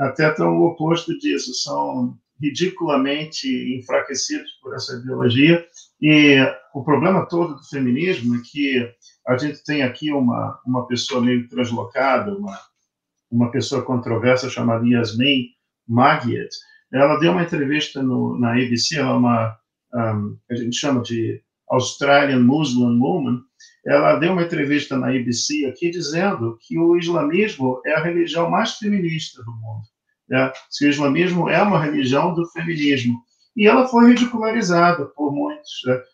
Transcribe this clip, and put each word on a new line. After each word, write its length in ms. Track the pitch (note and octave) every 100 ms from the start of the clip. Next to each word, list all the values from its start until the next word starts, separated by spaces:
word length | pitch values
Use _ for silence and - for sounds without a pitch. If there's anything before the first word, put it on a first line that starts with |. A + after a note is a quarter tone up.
até 300 | C3+ - D#3
tão 260 | D3+ E3+ E3+
o 100 | E3+
oposto 500 | E3+ D#3 E3+ E3 C#3+
disso, 360 | D3 C#3 B2
são 640 | B2+ C#3+ C#3+ C#3+ C3 B2 B2+ _ -
ridiculamente 1400 | D3 B2+ F3+ - D3+ C#3 C#3 D3 D#3 - C3+ B2+ B2 B2+
enfraquecidos 720 | - C#3 - C3 - - - -
por 140 | C3
essa 220 | C3 - B2
ideologia. 680 | B2+ B2+ B2+ A#2+ D3+ E3+ E3+ - - _
E 380 | D3+ D3+ D3 C3+ C3 - -
o 80 | -
problema 440 | A#2+ C#3 E3+ F#3 B2
todo 280 | E3+ E3
do 140 | C#3 -
feminismo 680 | C#3+ B2+ B2+ F#3 E3+ A#2+
é 60 | A#2+ A#2+
que 400 | D3 C#3 C3 A2+ - _ _ -
a 80 | B2+
gente 260 | D3 C#3+
tem 180 | - D3
aqui 280 | B2+ - D3+
uma, 480 | C#3+ B2 A#2 A2 A2 B2
uma 200 | B2+ B2
pessoa 360 | A#2+ - B2+
meio 260 | A#2+ B2 A#2+
translocada, 880 | B2+ A#2 A2+ - B2+ C3+ B2+ G2+ G2
uma, 220 | G2+ G2 - _ _ _ _ _ _
uma 200 | A#2+ A#2+
pessoa 320 | C3+ - C3+
controversa 680 | - B2 A#2 A2+ A#2+ B2+ B2+
chamada 360 | - A#2+ A2+ A#2+
Yasmin 600 | A#2+ A2 A2+ C#3 C3+ A#2+ _ _ _ -
Magiet. 640 | A#2 C#3 D3+ B2 F2+ F2 - - _ _
Ela 240 | B2+ C#3+ D3
deu 140 | E3
uma 100 | F3+
entrevista 600 | E3+ D#3+ C3+ D3+ D3 C#3+
no, 360 | C3 B2 A#2+ A#2+
na 140 | A#2+
A 40 | A#2+
B 200 | B2 A#2+
C, 220 | - D3+
ela 120 | C3
é 40 |
uma, 420 | B2 A#2+ A#2 A2 A2 _ _ _
ahm, 420 | A#2+ A2+ G#2+ G#2 A2 -
a 40 | A#2+
gente 200 | A#2+ A#2+
chama 240 | D3 B2+
de 380 | A2+ A#2 A2 - _ _ -
Australian 680 | B2+ - - C#3+ C#3+ C#3+ B2+
Muslim 580 | B2 D3+ D3 B2 A#2+ A#2+
Woman. 420 | C#3 F3+ B2+ B2 - _ - _ -
Ela 300 | C#3+ D3+ C#3
deu 160 | E3+
uma 100 | F3+
entrevista 560 | E3+ D#3+ C#3+ D3 - C3
na 100 | B2+
A 40 |
B 200 | C3 A#2+
C 320 | A#2 - D3
aqui 260 | C3+ C3 E3+
dizendo 680 | F3 C#3+ E3 G3 D3 A#2 A2+
que 180 | _ E3
o 180 | E3+ F3
islamismo 840 | E3+ E3 D3 F3 G#3+ D#3 B2+ B2+ C#3+
é 80 |
a 80 | D#3
religião 480 | E3+ E3+ E3 E3 E3+
mais 240 | F3 A3+
feminista 680 | - G#3 G3+ E3+ D#3+ D#3+ -
do 100 | A2
mundo, 320 | A#2 A2 A2 G#2+ _ _ _ -
né? 240 | B2+ C3 - -
Se 180 | - D3
o 40 |
islamismo 580 | C#3+ C#3+ D3 F3+ F3 -
é 140 | E3+
uma 200 | G#3 F3
religião 520 | D3+ D3+ B2+ C#3 E3+
do 120 | E3+ E3+
feminismo. 680 | E3 E3 D#3 D3 C3+ A#2+ A#2+ - _ _ -
E 100 | G#3
ela 200 | B3+ B3+
foi 220 | A#3 A#3+
ridicularizada 960 | A#3 B3 A3+ A3 A3+ F3+ E3+ F3 D#3 C#3+ -
por 160 | D3
muitos, 380 | C#3+ D3 D3+ - - B2+
né? 120 | B2+ -